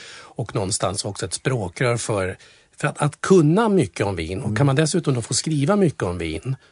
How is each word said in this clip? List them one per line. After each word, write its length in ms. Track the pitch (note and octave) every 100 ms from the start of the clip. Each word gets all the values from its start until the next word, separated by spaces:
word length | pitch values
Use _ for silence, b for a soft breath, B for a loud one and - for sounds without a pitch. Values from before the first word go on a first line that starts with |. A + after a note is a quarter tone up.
| B B
och 360 | B - A2+
någonstans 500 | - F#2+ - G2 G2+
också 220 | G#2+ G2 F#2
ett 80 |
språkrör 640 | - B2+ B2+ F2+ - B2 A#2+
för, 420 | - G#2 F#2 G2 B B B -
för 120 | D3+
att, 100 | -
att 180 | D3 -
kunna 480 | - F#3+ D3 F3+ A#3
mycket 380 | F#3+ A#2+ - G2+
om 100 | F2
vin. 240 | E2 F#2+
Och 140 | G#2 G#2+
kan 100 | C#3+
man 100 | C3+
dessutom 380 | D#3 F3+ D3+
då 80 | B2+
få 120 | -
skriva 420 | A#2 - D3+ C#3+ G#3
mycket 260 | F3+ -
om 160 | G2 F2
vin 380 | E2 D#2 - C3 b